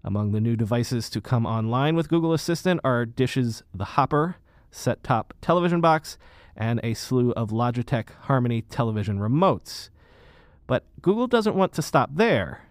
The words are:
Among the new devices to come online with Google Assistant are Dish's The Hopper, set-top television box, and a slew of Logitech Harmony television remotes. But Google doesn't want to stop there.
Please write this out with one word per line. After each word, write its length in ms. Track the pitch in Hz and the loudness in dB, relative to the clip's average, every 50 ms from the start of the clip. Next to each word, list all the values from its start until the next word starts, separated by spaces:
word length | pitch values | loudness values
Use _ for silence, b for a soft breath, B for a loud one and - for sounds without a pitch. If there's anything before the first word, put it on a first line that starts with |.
| - | -4
Among 280 | - 98 101 104 104 | -2 -2 0 0 0
the 80 | 104 107 | 0 0
new 160 | 110 117 117 | 2 0 2
devices 520 | 110 117 101 120 120 120 - 127 120 107 - | 0 0 0 2 0 0 0 -2 -4 -4 -4
to 100 | - 113 | -6 -8
come 260 | - - 131 117 113 | -2 0 0 0 2
online 480 | - 113 113 110 113 117 127 143 151 160 | 0 0 -2 -2 0 0 0 2 2 2
with 140 | 165 165 - | 0 0 2
Google 240 | 165 170 165 160 | 0 2 2 2
Assistant 480 | 160 151 - - 170 - - 185 180 165 | 0 0 0 -2 -4 0 0 0 0 2
are 240 | - 131 123 120 120 | 2 0 2 0 0
Dish's 560 | 117 120 - 127 120 - 135 127 117 110 - - _ | -2 0 -2 0 0 2 0 0 0 -2 -6 -12 _
The 120 | - 90 98 | -10 -8 -8
Hopper, 520 | - - - 131 - 151 147 156 175 180 - b b b b b b | -2 0 0 0 2 2 0 0 -2 -4 -10 b b b b b b
set-top 600 | - - - 131 110 - - - 131 110 - _ - - | -18 -4 -4 -4 -4 -4 -2 -2 0 0 -2 _ -14 -8
television 400 | - - 165 180 170 175 175 170 | -2 0 2 2 2 2 2 2
box, 380 | 165 165 160 156 - - - b b b b b b b b | 4 4 2 2 -2 -10 -20 b b b b b b b b
and 240 | - 107 113 120 117 | -4 -2 -2 0 0
a 120 | 117 117 110 | -2 -4 -4
slew 360 | - - - 131 127 123 123 | -6 -4 -2 0 2 2 2
of 180 | - - 117 101 | 0 -2 -4 -2
Logitech 600 | 107 113 120 123 120 123 117 - 131 113 110 - - - | -2 -2 -2 0 -2 -4 -4 -2 -2 -4 -4 -6 -16 -14
Harmony 400 | - - 139 131 120 120 117 113 | -2 0 0 2 2 0 -2 -2
television 560 | - - - - 123 113 107 107 101 104 101 98 | -4 -6 -4 -2 -2 0 0 -2 -2 -2 -2 -2
remotes. 720 | 104 110 127 156 190 190 131 - _ - - - - - b b b b b b b b b b b b b b b | 0 0 2 4 4 4 2 0 _ -14 -16 -16 -16 -18 b b b b b b b b b b b b b b b
But 180 | - - - _ _ _ - | -2 -2 -2 _ _ _ -2
Google 280 | - 170 202 226 247 247 | 0 0 2 2 0 2
doesn't 260 | 247 233 208 214 - | 2 2 2 2 2
want 180 | 185 190 - - | 2 0 0 0
to 80 | - | -6
stop 280 | 151 - - 143 120 - 143 | -6 0 2 0 0 2 2
there. 480 | 160 220 233 170 110 92 69 64 - - _ | 2 2 4 4 2 0 -4 -8 -16 -18 _